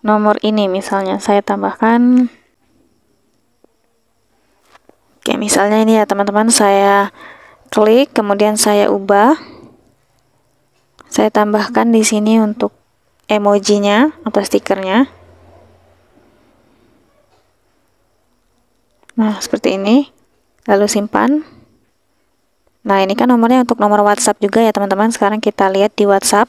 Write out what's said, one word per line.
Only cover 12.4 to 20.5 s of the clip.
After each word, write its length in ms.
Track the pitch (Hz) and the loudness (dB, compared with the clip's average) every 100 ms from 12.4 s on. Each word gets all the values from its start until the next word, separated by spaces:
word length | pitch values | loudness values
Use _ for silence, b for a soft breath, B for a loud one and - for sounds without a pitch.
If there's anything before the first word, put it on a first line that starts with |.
| 214 214 202 _ _ _ _ _ _ | 0 -2 -6 _ _ _ _ _ _
emojinya 880 | 214 202 202 196 208 202 208 294 - | -2 2 0 2 0 2 2 0 -2
atau 160 | - 202 202 | -4 -4 -2
stikernya. 640 | 202 - 196 190 196 269 - - _ - - _ _ _ _ _ _ _ _ _ _ _ _ _ _ _ _ _ _ _ _ _ _ _ _ _ _ _ _ _ _ _ _ _ _ _ - | -4 -2 -6 -2 0 0 -4 -20 _ -20 -20 _ _ _ _ _ _ _ _ _ _ _ _ _ _ _ _ _ _ _ _ _ _ _ _ _ _ _ _ _ _ _ _ _ _ _ -4
Nah, 240 | 220 202 | -2 -4
seperti 320 | - - - | -6 -4 -4
ini. 400 | 190 196 247 277 _ _ _ _ | -4 0 0 0 _ _ _ _